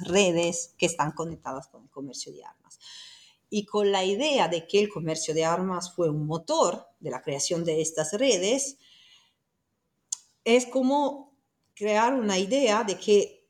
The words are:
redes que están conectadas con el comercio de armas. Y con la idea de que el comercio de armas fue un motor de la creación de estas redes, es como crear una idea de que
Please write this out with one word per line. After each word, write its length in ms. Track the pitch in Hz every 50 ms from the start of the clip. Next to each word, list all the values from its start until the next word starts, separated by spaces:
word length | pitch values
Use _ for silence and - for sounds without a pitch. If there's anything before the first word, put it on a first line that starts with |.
| 180
redes 680 | - 175 202 202 180 170 165 170 170 170 170 - - _ _
que 80 | -
están 260 | 165 - - 147 151 156
conectadas 560 | - 160 165 160 151 - 143 135 135 135 -
con 140 | _ 120 113
el 80 | 135
comercio 420 | _ 139 139 139 123 - - - 147
de 120 | 143 -
armas. 340 | - - _ _ _ - _ - - - - - - - - - - _ _ _ _
Y 160 | - 214 202
con 240 | - - 208 208 202 196
la 120 | 190 185
idea 440 | 190 202 208 285 311 285 240 180 165
de 180 | 170 170 165
que 140 | - - 202
el 80 | 208 208
comercio 460 | - 170 165 160 160 156 - - 151
de 100 | 160 160
armas 480 | 160 175 190 185 190 185 175 180 180 -
fue 160 | - 175 160
un 180 | 151 151 151
motor 600 | 151 160 165 165 - 302 330 269 175 - - - - _ _
de 100 | - 147
la 100 | 123 123
creación 440 | - - 139 143 - - 180 165 170
de 180 | 165 156 160 160
estas 300 | 156 - 160 156 - -
redes, 640 | 208 262 277 220 175 180 202 247 277 - - - - _ _ _ _ _ _ - _ _ _ _ _ _ _ _ _ _ _ _ _ _ _ _ _ _ _ - - _ _ _ _ _
es 220 | 240 233 254 247
como 720 | 247 - 269 262 254 277 294 285 269 285 277 277 - _ _ _ _ _ _ _ _ _
crear 400 | - 208 214 208 214 226 247 277
una 240 | 262 226 208 196 185
idea 460 | 202 190 247 277 285 220 208 220 240
de 140 | 202 180 180
que 500 | - - 208 202 - - - _ _ _